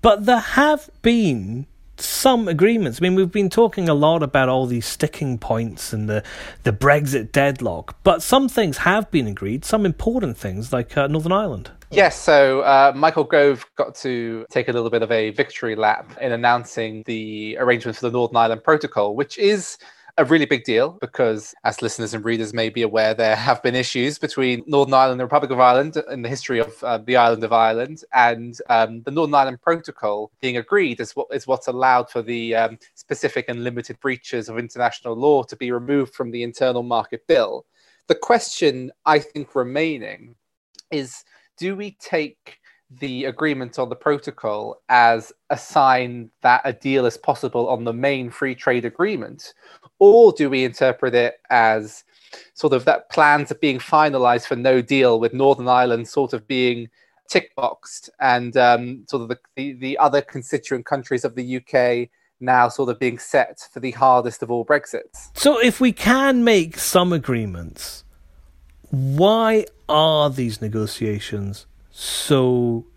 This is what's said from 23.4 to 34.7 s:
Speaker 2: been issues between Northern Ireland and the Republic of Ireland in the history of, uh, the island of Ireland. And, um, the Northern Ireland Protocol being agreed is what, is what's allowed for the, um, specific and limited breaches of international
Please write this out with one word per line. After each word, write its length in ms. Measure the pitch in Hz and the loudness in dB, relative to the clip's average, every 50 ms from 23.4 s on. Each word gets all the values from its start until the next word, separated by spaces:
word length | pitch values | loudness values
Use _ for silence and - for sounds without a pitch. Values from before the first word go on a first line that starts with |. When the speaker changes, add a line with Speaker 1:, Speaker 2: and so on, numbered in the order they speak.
| 110 131 127 - - | 2 0 0 0 0
Speaker 2:
been 120 | 127 120 | -2 0
issues 440 | 127 127 - - 131 123 139 147 - | 0 -2 -2 -2 -2 -2 -2 -4 -6
between 440 | - 151 - - 131 127 123 117 117 | -8 -8 -4 -2 -2 -2 -2 -4 -4
Northern 260 | - 151 143 139 131 135 | -2 2 2 2 4 4
Ireland 200 | 131 131 131 127 | 4 4 4 2
and 80 | 123 | -2
the 40 | 127 | -4
Republic 260 | 113 - 147 147 127 | 0 0 0 0 0
of 100 | 131 123 | 2 4
Ireland 360 | 127 123 123 131 143 156 160 156 151 - | 6 6 6 4 2 0 -4 -8 -8 -8
in 120 | 135 131 117 | -10 -10 -8
the 60 | 117 | -8
history 300 | 135 131 - - 131 117 | -8 -8 -6 -4 -2 -2
of, 240 | 113 117 - - - | -2 -2 -4 -12 -6
uh, 160 | 120 120 113 | -6 -6 -6
the 180 | 107 117 127 | -4 0 2
island 260 | 123 120 120 117 110 113 | 4 4 4 4 0 -2
of 100 | 107 113 | 0 2
Ireland. 500 | 113 113 113 110 113 123 139 156 156 - _ - | 4 4 4 2 0 -4 -6 -8 -18 -18 _ 2
And, 460 | 127 120 117 120 113 117 120 117 - - _ | 4 4 4 2 -2 -8 -14 -16 -16 -2 _
um, 340 | 123 113 113 117 117 117 113 | 2 2 2 0 -2 -10 -12
the 100 | 139 139 | -8 -4
Northern 220 | 156 165 147 147 | -2 -2 2 2
Ireland 280 | 143 135 131 127 120 _ | 2 2 2 -2 -6 _
Protocol 680 | - 170 165 160 - 143 - - 107 104 107 107 107 _ _ | -2 -2 -2 -4 -14 -16 -8 -6 -4 -4 -4 -8 -12 _ _
being 180 | - 131 123 123 | -6 -4 -4 -4
agreed 420 | 113 _ 196 202 190 143 120 - | -4 _ 0 0 0 0 -4 -6
is 160 | 120 107 - | -10 -10 -8
what, 120 | - 123 - - | -8 -8 -6 -8
is 140 | 139 - | -10 -4
what's 220 | - 131 127 - - | -4 -4 -4 -2 -6
allowed 420 | 123 123 131 131 127 123 123 - | -4 -2 2 2 2 2 0 -2
for 120 | - 127 113 | -6 -8 -6
the, 320 | 110 120 117 117 117 113 | -6 -8 -6 -6 -4 -2
um, 240 | 113 113 113 113 113 _ _ _ | 0 0 -2 -4 -8 _ _ _
specific 520 | _ - _ 139 - - - - 135 120 - | _ -10 _ -10 -4 -4 -4 -4 -4 -6 -6
and 160 | 123 120 120 | -8 -8 -8
limited 340 | 123 120 120 113 - 120 _ | -8 -8 -8 -12 -12 -16 _
breaches 480 | _ 139 127 123 _ - - 120 110 107 | _ -6 -6 -6 _ -10 -8 -8 -8 -8
of 100 | 113 113 | -8 -10
international 560 | 120 113 | -10 -10